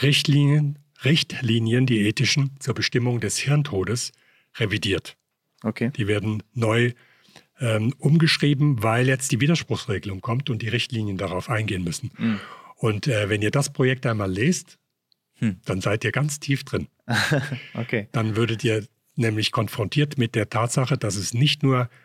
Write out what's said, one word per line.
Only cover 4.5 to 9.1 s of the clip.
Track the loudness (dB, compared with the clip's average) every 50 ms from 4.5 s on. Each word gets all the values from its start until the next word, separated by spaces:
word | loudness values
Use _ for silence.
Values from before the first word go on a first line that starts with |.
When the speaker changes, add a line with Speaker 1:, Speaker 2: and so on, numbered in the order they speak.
| _
Speaker 1:
revidiert. | -4 -2 -2 -2 -2 -2 -2 -2 -2 -4 -10 -18 _ _ _ _ _ _ _ _ _
Speaker 2:
Okay. | -6 -6 -4 -2 -4 -4 -2
Speaker 1:
Die | -2 -2
werden | 0 0 0 0 -2 -4 -4 -6 _ _
neu, | -2 0 2 2 2 2 0 -2 -6 _ _ _ _ _ _ _ -20 -20 _ _ -4
ähm, | -2 0 0 2 0 0 -2 0
umgeschrieben, | 2 4 6 6 6 4 4 2 2 2 2 4 4 2 2 2
weil | 2 2 2 2 2
jetzt | 2